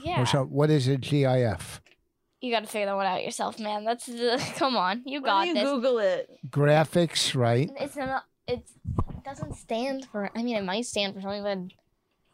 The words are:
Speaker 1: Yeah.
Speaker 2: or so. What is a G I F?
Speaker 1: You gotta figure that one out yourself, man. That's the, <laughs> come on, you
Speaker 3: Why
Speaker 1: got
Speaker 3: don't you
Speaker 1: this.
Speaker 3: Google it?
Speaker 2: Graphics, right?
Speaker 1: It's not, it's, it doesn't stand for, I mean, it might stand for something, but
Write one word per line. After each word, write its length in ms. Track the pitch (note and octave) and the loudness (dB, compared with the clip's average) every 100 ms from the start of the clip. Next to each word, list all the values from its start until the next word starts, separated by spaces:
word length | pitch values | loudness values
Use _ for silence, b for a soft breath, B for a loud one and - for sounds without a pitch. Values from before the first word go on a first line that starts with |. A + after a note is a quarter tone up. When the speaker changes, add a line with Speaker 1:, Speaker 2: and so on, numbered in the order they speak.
Speaker 1:
Yeah. 180 | - F4 | -2 0
Speaker 2:
or 40 | B2 | 2
so. 180 | C#3+ C3 | 2 2
What 240 | C#3 D3+ | 2 4
is 180 | D3+ B2+ | 4 4
a 100 | C#3 | 0
G 280 | - D3+ C3 | 0 2 4
I 160 | B2+ | 4
F? 400 | A#2 F2 - - _ _ _ _ _ _ | 2 0 -8 -16 _ _ _ _ _ _
Speaker 1:
You 100 | B3+ | -2
gotta 140 | A3+ G#3+ | -2 -2
figure 180 | G#3+ G3 | -2 -2
that 100 | G3 | 0
one 120 | F#3+ | 0
out 160 | F#3 | 0
yourself, 360 | - - G3+ A3 | -4 -4 -6 -6
man. 240 | G#3+ G#3 G#3+ | -6 -4 -4
That's 200 | A#3+ - | -4 -6
the, 360 | A#3 A#3+ A#3+ - | -2 0 0 -2
<laughs> 40 | - | 0
come 220 | C4+ A3+ | 0 2
on, 240 | F3+ A#3 C4 | 0 -2 -6
you 160 | C#4+ | -4
Speaker 3:
Why 60 | C4 | 2
Speaker 1:
got 100 | G3 | 2
Speaker 3:
don't 80 | F4 | 2
you 60 | C4 | 2
Speaker 1:
this. 80 | |
Speaker 3:
Google 360 | C#4 C4+ C4 A#3 | 0 2 2 2
it? 300 | G3 E3 - - C3+ | 2 0 -4 -12 -4
Speaker 2:
Graphics, 840 | C#3 D3 D3+ D#3 F3 E3+ - - C3+ | 2 6 6 4 2 2 0 0 2
right? 340 | A#2 A#2+ F#3 C#4 | 4 4 2 -2
Speaker 1:
It's 160 | C#4+ C#4+ | -8 -4
not, 280 | C4 C4+ - _ - | -4 -4 -8 _ -8
it's, 240 | B3 - - - - - | -8 -8 -14 -6 -2 -4
it 140 | - | -6
doesn't 320 | C4+ C#4 D4 - | -12 -10 -10 -10
stand 500 | - A3+ C4+ C4+ B3+ | -6 -4 -4 -6 -8
for, 180 | G#3 G3 A3+ | -8 -6 -4
I 80 | |
mean, 120 | A#3+ G#3+ | -4 -2
it 80 | |
might 220 | F#3 G#3 A#3+ | -2 -4 -4
stand 300 | G#3 G3 G3+ | -2 -2 -4
for 60 | |
something, 200 | G3 G#3 | -8 -6
but 140 | G3+ G3 F3+ - _ _ _ _ _ | -4 -4 -8 -14 _ _ _ _ _